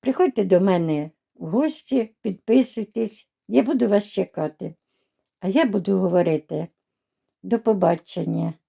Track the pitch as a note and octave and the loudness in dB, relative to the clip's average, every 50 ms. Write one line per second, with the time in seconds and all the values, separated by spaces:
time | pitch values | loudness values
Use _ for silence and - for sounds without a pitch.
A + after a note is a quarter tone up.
0 | - B3+ C4 - F#4 D#4+ B3+ - G3+ F#3 F#3 F3+ F#3 G3 F#3 F3 E3+ D#3+ D#3 D3 | -2 -4 0 2 2 0 2 0 0 4 4 4 4 4 2 2 2 0 -2 -2
1 | D3 D#3 _ _ _ _ _ _ - D#3+ E3 A3+ D4 D#4 D4+ - - - - C4 | -4 -6 _ _ _ _ _ _ -10 -4 -2 0 0 0 -2 -6 -10 -4 -2 -2
2 | A3+ A3 _ _ _ A3 F#3+ - _ - A3 C4 B3+ B3 - - G#3+ - _ A3+ | -2 -2 _ _ _ -8 -8 -8 _ 2 2 2 2 2 -2 -10 -10 -8 _ -6
3 | A3+ G#3+ - - - _ _ _ _ _ G#3 B3 B3+ A3+ D#4 B3+ B3 A3 G3+ G3+ | -6 -6 -6 -14 -20 _ _ _ _ _ 2 2 2 2 0 0 2 2 2 0
4 | G#3 - - - F#3 - _ - D#3 D#3 D#3 _ F#3 D#3+ D#3+ _ _ _ _ _ | 0 -2 -4 -6 -6 -4 _ -8 -8 -8 -8 _ -14 -14 -14 _ _ _ _ _
5 | _ _ _ _ _ _ _ _ - F#3 F#3+ C4+ E4 B3 G3+ G#3 E3+ G3 G3 F#3+ | _ _ _ _ _ _ _ _ -6 -2 0 2 2 2 0 -2 -2 0 0 0
6 | F#3 F3+ E3+ F3+ F3 E3+ D#3+ D3+ D#3 _ D#3+ D#3 E3 E3+ _ _ _ _ _ _ | 0 2 2 2 2 2 0 -2 -4 _ -8 -8 -8 -8 _ _ _ _ _ _
7 | _ _ _ _ _ _ _ _ _ F#3 A3+ A#3 A3+ A3+ A3 G3 F3+ F3 F3 E3+ | _ _ _ _ _ _ _ _ _ -4 -4 -2 2 0 2 4 4 2 2 0
8 | _ - - F3+ E3 E3 E3 E3+ E3+ E3 E3 _ _ | _ -12 -8 -8 -4 -4 -2 -2 -4 -4 -6 _ _